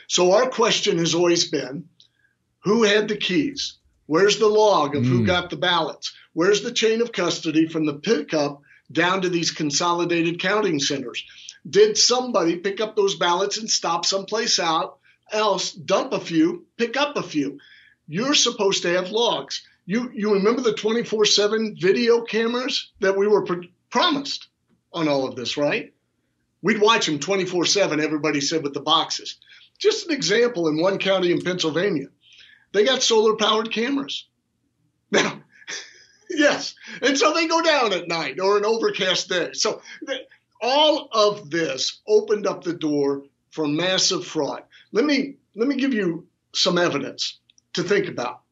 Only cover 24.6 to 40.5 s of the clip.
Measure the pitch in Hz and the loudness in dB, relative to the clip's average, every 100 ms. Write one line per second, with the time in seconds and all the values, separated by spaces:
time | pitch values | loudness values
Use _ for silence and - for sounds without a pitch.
24.6 | _ _ _ 170 156 139 127 110 117 - | _ _ _ -4 0 0 -2 -4 -6 -2
25.6 | 147 208 - _ _ _ _ _ _ _ | 0 -2 -6 _ _ _ _ _ _ _
26.6 | 175 220 208 220 202 147 180 196 180 180 | -2 2 4 4 2 -2 -2 -2 0 0
27.6 | 139 202 175 151 151 151 151 147 139 160 | 0 2 2 0 -2 -2 -2 -2 -2 -2
28.6 | 143 139 143 160 - - - - _ - | -4 -6 0 0 0 -6 -10 -16 _ -20
29.6 | - - 403 - 349 277 165 214 240 175 | -20 -2 0 0 -2 -4 0 2 2 0
30.6 | 160 151 180 196 190 190 180 156 156 185 | -2 2 0 0 0 2 2 0 -2 -2
31.6 | 160 151 196 160 - _ _ - - - | -2 0 0 -2 -6 _ _ -20 -20 -20
32.6 | _ 196 254 262 - 226 220 208 214 220 | _ 2 2 2 2 4 4 2 2 0
33.6 | 220 214 233 277 269 - - _ _ _ | -2 -4 -2 -4 -6 -10 -12 _ _ _
34.6 | _ _ _ _ - - 196 - - - | _ _ _ _ -2 0 0 -4 -16 -20
35.6 | - - - - _ _ - 339 285 - | -14 -14 -14 -20 _ _ -6 2 2 2
36.6 | - - - 214 262 277 415 330 330 330 | -6 -14 -18 -4 0 2 2 2 2 2
37.6 | 330 294 262 180 165 165 143 143 190 202 | 2 2 2 -2 -2 -4 -4 -2 2 2
38.6 | 208 226 208 202 185 170 - 185 151 - | 2 0 0 0 -2 -2 -2 -2 -2 -2
39.6 | 220 - - - - 262 - _ _ | -4 -4 -10 -14 -10 -10 -10 _ _